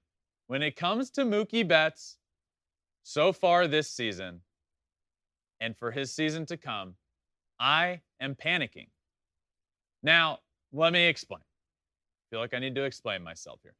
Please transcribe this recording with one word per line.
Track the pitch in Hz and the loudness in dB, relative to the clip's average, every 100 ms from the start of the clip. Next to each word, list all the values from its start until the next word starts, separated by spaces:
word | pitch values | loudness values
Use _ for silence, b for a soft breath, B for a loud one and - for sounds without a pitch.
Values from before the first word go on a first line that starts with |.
| _ _ _ _ - | _ _ _ _ -6
When | 131 | -4
it | 147 - | -4 -2
comes | 175 220 262 | -2 -2 -4
to | - | -2
Mookie | 254 208 214 226 190 | 0 0 0 0 4
Betts | 160 156 - - - _ _ _ _ _ _ _ _ | 4 4 -2 -20 -20 _ _ _ _ _ _ _ _
so | - - 170 | -8 2 4
far | 185 180 175 175 | 4 6 6 6
this | 151 147 | 2 0
season | - 117 92 95 87 _ _ _ _ _ _ _ _ _ _ _ - | -4 -4 -4 -10 -14 _ _ _ _ _ _ _ _ _ _ _ -10
and | 113 113 | -10 -6
for | 120 | -8
his | 123 135 | -6 -6
season | - 156 156 156 | -4 -4 -4 -8
to | 170 | -10
come, | 143 110 92 90 _ _ _ _ _ - | -8 -10 -10 -16 _ _ _ _ _ -4
I | 123 151 175 180 _ - | 0 2 0 -4 _ -10
am | 135 | -8
panicking. | 139 156 175 131 - - _ _ _ _ _ _ _ _ _ _ _ | -6 -2 -2 -2 -8 -20 _ _ _ _ _ _ _ _ _ _ _
Now, | 147 165 160 - _ _ _ | 2 4 4 -2 _ _ _
let | 135 165 | 2 4
me | 175 175 | 6 4
explain. | 147 - 90 | 2 -4 -14
I | _ _ _ _ _ _ _ _ - | _ _ _ _ _ _ _ _ -12
feel | 113 | -8
like | 120 | -6
I | 123 | -4
need | 131 | -4
to | 131 | -4
explain | 139 - 117 95 | -4 -4 -6 -6
myself | 87 80 - 58 | -8 -16 -18 -20
here. | - _ | -20 _